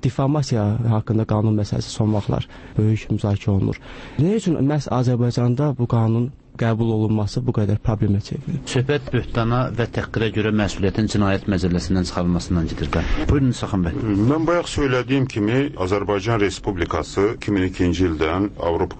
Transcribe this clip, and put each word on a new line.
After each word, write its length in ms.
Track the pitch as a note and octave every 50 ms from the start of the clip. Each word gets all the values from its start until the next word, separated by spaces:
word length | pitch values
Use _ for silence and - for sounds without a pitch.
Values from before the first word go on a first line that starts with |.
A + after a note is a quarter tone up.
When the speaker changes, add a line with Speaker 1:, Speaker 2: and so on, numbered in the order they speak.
| -
Speaker 1:
difamasiya 680 | B2 - - C3+ C3+ D#3 D3+ C3+ - B2+ G#2+ G#2 G#2 G#2+ A#2+ A#2 A2+ G#2+
haqqında 320 | G#2+ - - G#2+ A2 A2
qanun 320 | - G#2+ G#2+ G#2+ A2 G#2+ G#2
məsələsi 320 | G2+ - B2 A#2+ - -
son 240 | - - A2 G#2+ G#2+
vaxtlar 320 | G2+ - - B2+ - - - - - - - -
böyük 320 | A2 G#2+ A2 A2 G#2+ - -
müzakirə 460 | A2 G2 - G#2 G2+ - - G#2 G2
olunur. 240 | G2 G#2+ G#2 G2 - - - - - - - - -
Nə 180 | D#3 F#3+ A3 A3
üçün 220 | - F3+ D3 - C3+
məhz 240 | C#3 D3+ D3 -
Azərbaycanda 880 | - A#2 B2+ A#2+ B2+ B2 A#2 B2 A#2+ - B2+ A#2+ A#2+ B2 C3+ D3 D3+ B2+
bu 120 | - A#2+
qanun 440 | - B2 A2+ A2+ A2+ A2+ A#2+ A#2+ C#3 - - - - - -
qəbul 300 | A#2+ A2+ A2+ A2 A#2 A2+ A2
olunması 480 | G#2+ A2 G#2+ G#2+ G#2+ G#2 - - B2+
bu 120 | B2 A#2+ A2
qədər 240 | A2+ G#2 G2+ G#2+ -
problemə 400 | - - G#2+ - A2 G2+ G2+ G#2
çevrilir? 380 | - - - - - - - C3+ - -
Speaker 2:
Söhbət 400 | - B2+ B2+ C#3 D3 C#3 - - B2+
böhtana 480 | A#2 - - - A#2+ A2+ A#2 A#2+ B2+ B2+ - G#2+
və 100 | A#2+ A2+ - -
təhqirə 340 | A#2 - - - G2+ A2+ G#2+ F#2+
görə 160 | G#2+ G#2 G#2+ G#2+
məsuliyyətin 560 | G#2+ G2+ F#2 - - G2 F#2+ - A2 G#2+ F#2+
cinayət 380 | - G#2 G2+ G2 G2 F#2+ - G2+
məcəlləsindən 580 | F#2+ E2+ F#2 F2 F2 E2+ - - F#2 F#2 F2 -
çıxarılmasından 600 | - F#2 F2+ F2 F2 E2+ - - F2+ E2+ D#2 C#2 -
gedir. 180 | - D2+ D2 - E2 D#2+ - - G#2 G#2 -
Buyurun, 260 | C#3 C#3+ C3+ B2 A2+
Saxan 320 | - A2+ - G#2 F#2 E2+
bəy. 100 | E2+ - A#2+ A2+ G#2+ G2 G2 A2 C3
Speaker 3:
Mən 180 | D3+ E3 D#3+
bayaq 220 | E3 F3 F3 E3 -
söylədiyim 580 | - - C#3+ B2+ B2+ B2 A#2+ B2 C#3 C#3 C3 C3+
kimi, 280 | - A2 G#2 G#2+ B2 C3+ C#3+ C#3 - -
Azərbaycan 640 | F#2 F2+ G2+ G2+ G2 G2+ G2+ G2 F#2+ A#2 A#2 G#2 G2+
Respublikası 920 | F#2 - - - G#2+ F#2+ E2+ E2 D#2+ - D#2+ D2+ - - G2 G2+ A2+ A#2
iki 200 | - - A2 G2+
min 140 | F#2+ F#2 F2+
ikinci 380 | F2+ - F2+ F2 E2 F2 F#2 E2+
ildən 420 | D#2+ D2+ D#2+ D#2 E2+ F#2+ G#2 G2+ - -
Avropa 400 | E2 E2+ E2 E2 F2+ - -